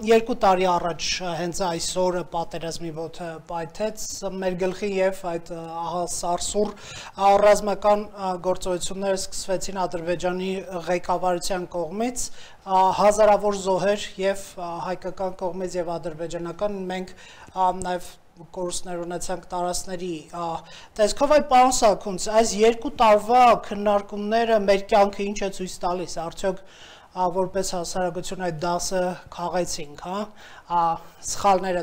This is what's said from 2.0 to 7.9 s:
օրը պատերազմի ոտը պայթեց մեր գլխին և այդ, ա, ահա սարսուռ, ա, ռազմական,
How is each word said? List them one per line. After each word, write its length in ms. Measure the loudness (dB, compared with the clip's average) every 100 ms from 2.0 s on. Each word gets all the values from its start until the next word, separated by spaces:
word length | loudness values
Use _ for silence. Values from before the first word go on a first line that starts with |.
օրը 220 | 0 0 -4
պատերազմի 580 | -4 -6 -6 -8 -8 -8 -8
ոտը 320 | -8 -8 -10 -12 -10
պայթեց 560 | -8 -8 -4 -6 -4 -10 -8 -8 -4
մեր 160 | -2 0
գլխին 300 | -2 -2 -4 0
և 240 | 0 0 -6
այդ, 220 | -6 -8
ա, 80 | -12 -10 -8 -6
ահա 180 | -4 -4 -4
սարսուռ, 580 | -2 -2 -2 0 -2 -4 -14 -14 -14
ա, 180 | 2 4 8 8
ռազմական, 600 | 6 4 0 4